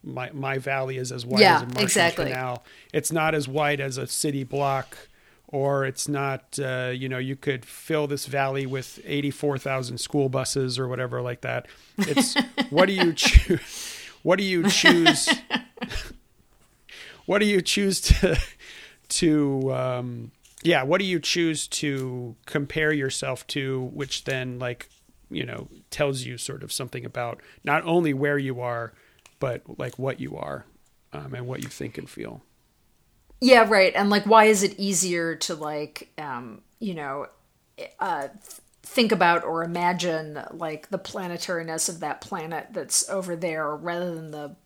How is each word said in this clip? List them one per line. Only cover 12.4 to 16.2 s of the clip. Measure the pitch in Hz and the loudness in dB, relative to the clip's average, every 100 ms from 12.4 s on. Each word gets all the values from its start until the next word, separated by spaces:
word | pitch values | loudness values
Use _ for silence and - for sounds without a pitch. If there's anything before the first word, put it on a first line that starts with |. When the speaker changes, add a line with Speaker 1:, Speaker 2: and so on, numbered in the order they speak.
| 247 | -2
Speaker 2:
<laughs> | - 269 | -2 0
Speaker 1:
what | 147 190 | 6 6
do | |
you | 190 175 | 6 2
choo-, | 151 - - - 165 - - - - - - | 4 8 8 8 0 -2 -12 -12 -14 -16 -6
what | 147 185 | 2 2
do | |
you | 196 180 190 | 4 2 4
choose? | - 320 339 339 - - | 6 8 8 6 4 2
Speaker 2:
<laughs> | 311 - 277 - - 226 - - - | 0 0 -6 -6 -14 -8 -8 -8 -18